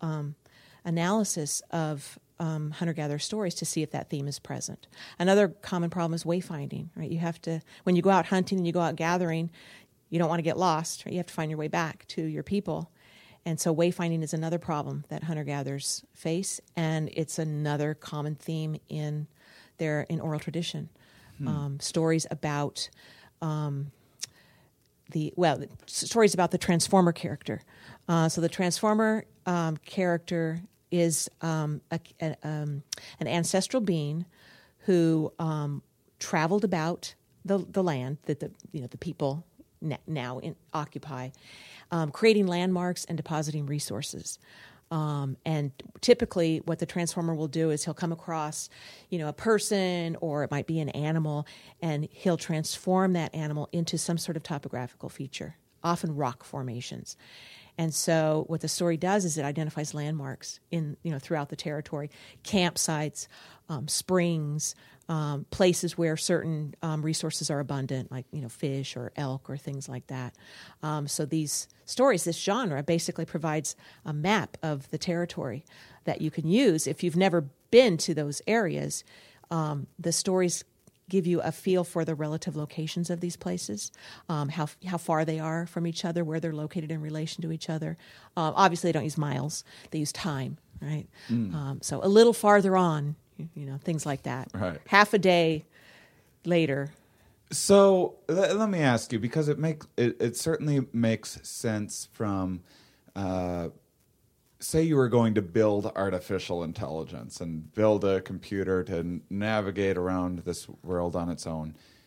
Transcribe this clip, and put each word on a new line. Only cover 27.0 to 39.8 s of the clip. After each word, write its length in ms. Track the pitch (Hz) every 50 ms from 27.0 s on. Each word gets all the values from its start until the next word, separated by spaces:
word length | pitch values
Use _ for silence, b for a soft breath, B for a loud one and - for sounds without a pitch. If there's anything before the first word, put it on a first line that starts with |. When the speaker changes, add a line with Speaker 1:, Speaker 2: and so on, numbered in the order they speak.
| 180 170
Speaker 1:
character. 500 | 165 - - - 143 - - - 107 - B B B B B B B B _
Uh, 220 | - 170 165 160 160
so 120 | - 175
the 80 | 165 165
transformer, 760 | - - 180 175 165 - 220 214 214 214 220 220 220 220 - - _ _ _
um, 320 | 180 175 170 165 160 156
character 840 | - - - - 196 185 175 170 165 - - 175 165 165 160 160 170 190 - _ _ _ _
is, 360 | 180 175 170 170 151 - - - - _
um, 400 | 165 165 160 156 151 151 151 - - _
a, 100 | 165 165 - - _ -
a, 160 | 165 156 - - -
um, 400 | 151 156 151 151 151 143 143 - _ - B B B B B
an 80 | 160
ancestral 540 | - 156 170 165 - - 190 - - - 254
being 440 | 208 202 170 156 147 147 151 170 175 b b b b b b b b b b b -
who, 480 | 208 185 170 165 160 160 156 151 - - -
um, 420 | 165 160 156 151 147 143 143 135 - _ _ _ _ _ _ _
traveled 440 | - - 202 160 156 165 196 208 226
about 520 | 185 180 160 156 170 175 - - - - _ _ _ _ _ -
the, 140 | 190 196
the 260 | 190 170 - - 196 185
land 360 | 175 143 127 127 131 151 - -
that 140 | - 147 -
the, 120 | 151 - - - - -
you 80 | - 151
know, 80 | 123
the 100 | - - 120
people 440 | - 165 143 - 147 135 139 165 - _ _ - - _ _ _